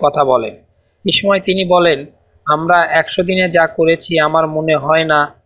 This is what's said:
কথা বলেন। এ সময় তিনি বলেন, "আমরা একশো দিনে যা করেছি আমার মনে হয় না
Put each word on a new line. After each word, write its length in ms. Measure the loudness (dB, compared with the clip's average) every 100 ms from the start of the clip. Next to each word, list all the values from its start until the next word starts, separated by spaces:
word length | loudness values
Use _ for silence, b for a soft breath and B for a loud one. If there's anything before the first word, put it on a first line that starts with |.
কথা 240 | -2 0
বলেন। 300 | 0 0 -2 -10 _ _ _ _ -4
এ 40 |
সময় 280 | -2 0 -2
তিনি 240 | 0 -2
বলেন, 420 | 0 2 2 0 -4 _ _ _ -4
"আমরা 320 | -2 2 2 2
একশো 320 | 0 -2 -4
দিনে 260 | -2 0 0
যা 180 | 2 0
করেছি 520 | 0 0 0 -2 -2
আমার 280 | 0 0 -2
মনে 300 | -2 -2 -2
হয় 280 | 0 0
না 300 | 2 0 0 -6